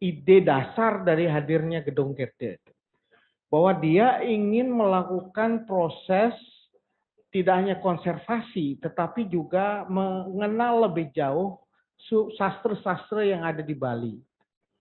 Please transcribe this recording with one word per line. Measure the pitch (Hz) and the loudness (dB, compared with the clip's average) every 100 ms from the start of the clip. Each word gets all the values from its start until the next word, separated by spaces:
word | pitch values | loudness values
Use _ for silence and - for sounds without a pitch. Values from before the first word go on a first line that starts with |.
ide | 185 151 170 190 | -6 0 6 8
dasar | 160 139 131 - 226 202 180 | 8 2 0 0 0 0 2
dari | 160 170 | 2 2
hadirnya | 151 143 160 160 165 | 0 0 0 0 -4
gedung | 147 139 139 | -4 -2 -2
Kertie | 131 123 - 120 87 | -4 -8 -8 -10 -10
itu. | _ _ _ _ _ _ _ _ _ | _ _ _ _ _ _ _ _ _
Bahwa | 147 180 185 | 2 4 2
dia | 156 170 247 - | 2 4 4 2
ingin | 240 214 208 220 254 | 0 0 0 0 0
melakukan | 240 202 185 180 180 185 - 226 226 | 0 2 0 0 -6 -6 -2 -2 -2
proses | 226 190 165 - - 185 226 240 - _ _ _ _ _ _ _ _ | -2 -2 -2 -4 0 2 2 -2 -12 _ _ _ _ _ _ _ _
tidak | 196 185 185 | 0 2 2
hanya | 196 180 | 0 -2
konservasi, | 190 170 175 160 - 233 220 190 147 135 | -2 -2 -4 -6 -4 -6 -6 -4 -4 -4
tetapi | 165 - 165 233 208 | -6 -4 -4 -4 -4
juga | 170 151 185 202 208 190 | -4 -2 -2 0 -4 -4
mengenal | 190 190 190 185 190 208 220 240 233 220 | -2 -2 -4 -6 -4 -2 0 0 2 2
lebih | 165 156 160 | 0 -4 -2
jauh | 139 147 196 185 _ _ _ _ | -2 -2 -4 -8 _ _ _ _
su-, | - 220 214 - | -2 0 0 -2
sastra-sastra | 196 - 226 208 202 175 - 214 | -4 -2 -4 -4 -4 -6 -4 -2
yang | 208 185 165 | 0 0 -2
ada | 156 | -4
di | 151 | -6
Bali. | 143 127 117 117 104 - _ _ _ _ _ | -6 -4 -4 -6 -10 -16 _ _ _ _ _